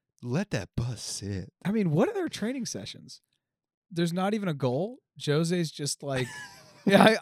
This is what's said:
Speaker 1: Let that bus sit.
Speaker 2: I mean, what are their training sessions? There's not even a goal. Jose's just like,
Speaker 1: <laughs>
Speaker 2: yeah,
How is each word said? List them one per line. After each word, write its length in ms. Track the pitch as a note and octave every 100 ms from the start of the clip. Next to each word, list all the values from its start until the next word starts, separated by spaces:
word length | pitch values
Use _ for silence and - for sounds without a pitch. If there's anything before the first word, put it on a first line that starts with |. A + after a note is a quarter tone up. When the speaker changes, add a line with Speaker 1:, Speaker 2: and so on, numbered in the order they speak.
| _ -
Speaker 1:
Let 280 | A#2+ C#3 G#3
that 180 | A#2 F2+ -
bus 260 | A#2+ A2+
sit. 500 | - - G2 G2 - _
Speaker 2:
I 80 | F3+
mean, 180 | A3 F3+
what 180 | D3+ D#4+
are 40 |
their 140 | G4 D#4+
training 380 | - G#3 C4+ G#3+
sessions? 540 | - - - - - _ _ _ _ _ _ -
There's 220 | E3+ F3
not 200 | F3 F#3+
even 140 | G#3+ G3
a 60 |
goal. 440 | C#3+ C3+ B2+ G3+ B3+ _ -
Jose's 540 | D3 C#3+ E3 F3+ D#3+
just 320 | - C#3+ -
like, 240 | C#3+ C3+ B2 - - -
Speaker 1:
<laughs> 300 | - - -
Speaker 2:
yeah, 160 | G3 G#3 A3